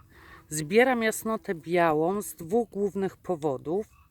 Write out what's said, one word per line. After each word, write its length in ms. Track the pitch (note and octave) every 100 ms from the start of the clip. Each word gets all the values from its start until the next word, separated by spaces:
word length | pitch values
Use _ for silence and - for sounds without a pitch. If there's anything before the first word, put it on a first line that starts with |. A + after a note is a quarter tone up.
| - - - - _
Zbieram 540 | D3+ D3+ G#3 C4 A#3+
jasnotę 520 | A3 G#3+ A3 A3 - E3+
białą 680 | D3+ F3 E3+ D3+ D#3+ G3+
z 140 | G3+ -
dwóch 340 | E3 A3 A3
głównych 480 | G3 G3+ G3 F#3+ -
powodów. 680 | - F3 D3+ B2+ C3 F3+ A3 _ _